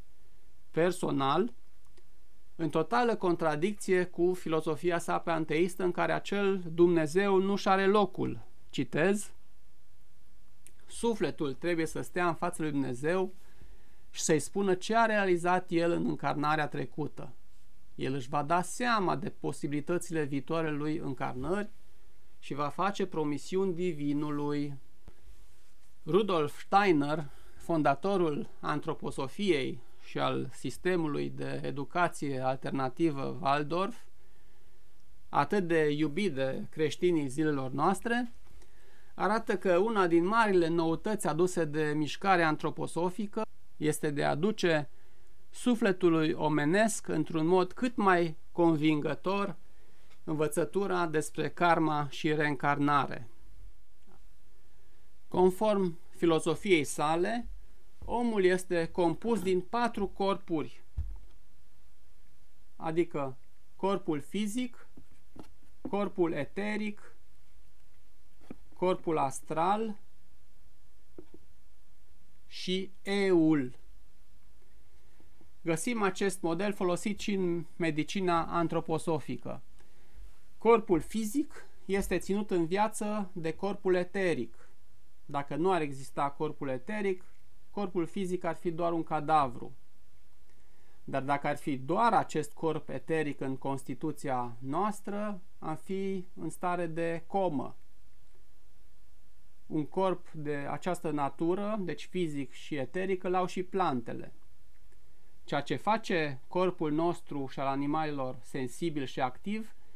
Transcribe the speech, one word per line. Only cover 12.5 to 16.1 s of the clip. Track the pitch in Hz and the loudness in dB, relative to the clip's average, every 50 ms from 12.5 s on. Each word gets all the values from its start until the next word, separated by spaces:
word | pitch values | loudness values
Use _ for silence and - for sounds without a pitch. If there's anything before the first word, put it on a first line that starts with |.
| - - | -2 0
lui | 160 151 | -2 0
Dumnezeu | 143 143 135 131 123 123 143 156 180 190 185 185 - - - - - - - - - - - - - - - - | 0 0 0 0 -2 0 0 2 2 2 2 0 -2 -6 -8 -8 -8 -8 -8 -8 -8 -8 -8 -8 -8 -8 -8 -6
și | - - | -4 0
să-i | - - 160 147 | 2 4 4 4
spună | - - - 202 202 190 180 | 4 0 0 2 4 4 4
ce | 185 - - 220 | 2 2 2 4
a | 233 226 | 6 6
realizat | 220 214 208 196 185 180 170 170 180 180 180 175 - | 6 4 4 4 4 4 4 4 4 4 2 2 2
el | 170 165 170 170 | 2 4 4 4
în | 170 165 165 | 4 2 2
încarnarea | 165 | 0